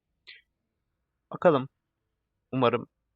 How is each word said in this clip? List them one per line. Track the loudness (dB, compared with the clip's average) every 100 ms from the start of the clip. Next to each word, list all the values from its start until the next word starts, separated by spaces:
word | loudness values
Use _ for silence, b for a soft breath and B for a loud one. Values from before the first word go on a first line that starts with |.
| _ _ -20 B _ _ _ _ _ _ _ _ -18
Bakalım. | 0 2 2 -2 _ _ _ _ _ _ _ _
Umarım, | 0 0 0 -6 _ _